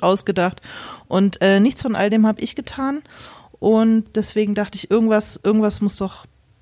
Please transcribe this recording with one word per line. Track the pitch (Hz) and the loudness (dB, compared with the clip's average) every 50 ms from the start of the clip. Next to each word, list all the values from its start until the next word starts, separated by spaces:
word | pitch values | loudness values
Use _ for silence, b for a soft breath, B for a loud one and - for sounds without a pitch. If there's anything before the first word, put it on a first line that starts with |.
ausgedacht. | - 180 196 196 - 208 170 190 175 185 - - B B B B B B B B B B | 0 0 0 0 -2 -4 -2 0 -2 -2 -2 -8 B B B B B B B B B B
Und, | - 190 202 196 - - | 0 2 2 0 0 0
äh, | - 196 196 196 | 2 4 4 6
nichts | 208 277 - - | 4 2 2 -2
von | - 247 214 | -6 -4 -2
all | - 202 208 | 0 0 2
dem | 220 220 214 | 4 4 4
habe | 220 214 - | 2 2 -2
ich | 220 - - | -6 -8 -8
getan. | - 233 - - - 262 269 285 302 B B B B B B B B B B B - | -10 -12 -12 -8 -6 -6 -4 -4 -6 B B B B B B B B B B B -2
Und | - 208 220 220 226 226 226 226 214 - - | 0 2 4 4 4 4 2 2 0 -2 -4
deswegen | 214 214 - - 214 214 208 208 | -6 -4 -2 -2 -2 0 0 0
dachte | 208 208 202 - 190 | -2 -4 -6 -6 -12
ich, | - - | -4 0
irgendwas, | 196 233 226 220 214 214 214 - - - - | 0 2 2 4 2 0 0 -4 -10 -4 -2
irgendwas | 202 208 220 214 208 - - | 0 2 2 2 0 0 -2
muss | 208 202 - | -4 -4 -2
doch, | - 196 185 - - - - _ _ _ _ _ _ | -4 -8 -8 -8 -14 -20 -20 _ _ _ _ _ _